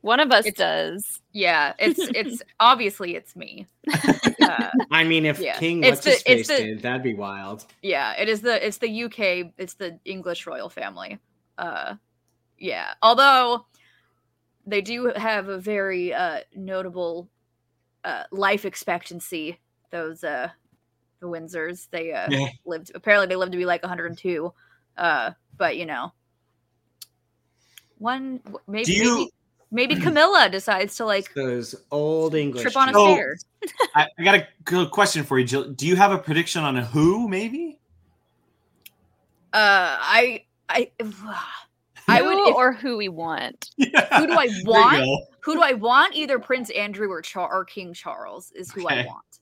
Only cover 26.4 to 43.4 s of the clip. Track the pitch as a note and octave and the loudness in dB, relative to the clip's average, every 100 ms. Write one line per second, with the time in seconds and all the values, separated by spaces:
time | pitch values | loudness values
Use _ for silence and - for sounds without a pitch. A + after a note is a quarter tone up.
26.4 | _ _ _ _ _ _ - _ _ _ | _ _ _ _ _ _ -20 _ _ _
27.4 | _ _ _ - _ _ A3 C4 C4+ B3+ | _ _ _ -20 _ _ -6 -4 -6 -12
28.4 | - G3+ - G#3 A3+ G3+ A#3 A#3+ - _ | -14 -18 -10 -6 0 2 2 2 -2 _
29.4 | _ _ _ A3 C4 D4 - D4+ E4 G4 | _ _ _ -2 0 2 2 4 6 6
30.4 | G#3+ F#3+ G#3 F#3+ G3+ - A3+ G3 G3 C#3+ | 4 2 -2 -2 -2 -4 -2 -2 -2 -6
31.4 | C3 B2 A#2 - _ D3 D3+ D#3+ D#3+ D#3 | -4 -4 -8 -14 _ -4 -2 0 0 0
32.4 | C#3+ B2 B3 C4 C4 G#3 G3+ F3+ C3+ D#3+ | -2 -2 -2 2 4 8 8 6 2 -8
33.4 | - _ F#4+ - B4 D3 D3+ - F3 G3 | -16 _ -14 -2 0 2 0 0 4 4
34.4 | - _ - F3+ F3 - G3 D#3+ C#3+ C3 | 2 _ -2 0 0 2 2 2 0 0
35.4 | B2 C3+ C#3 C3+ D3 F3+ G3+ F#3 - D3+ | 2 -2 -4 -6 0 4 4 4 0 -2
36.4 | E3 E3+ D3+ B2+ A#2 C#3 D#3+ G#3 A#3 F#3+ | -2 -2 -2 -2 -2 2 2 2 -2 -4
37.4 | A3 C4+ E4+ C#4+ _ _ _ _ _ _ | -4 -6 -10 -12 _ _ _ _ _ _
38.4 | _ _ _ _ - _ _ _ _ _ | _ _ _ _ -20 _ _ _ _ _
39.4 | _ G#3 G#3 G3 F3 C#3 C#3 G#3+ B3 A#3 | _ 2 6 6 4 -2 4 4 4 0
40.4 | _ _ - G3 B3 _ A3 F#3+ G#3+ G#3 | _ _ -2 -2 -2 _ -12 -12 -12 -12
41.4 | - - - _ _ - - A#3+ F#4 F#4+ | -12 -14 -20 _ _ -8 4 4 6 4
42.4 | G4+ A#3+ B3+ A3+ B3+ A#3 G3+ E3 E3 D#3 | 4 6 4 2 -6 -4 -6 -6 -6 -6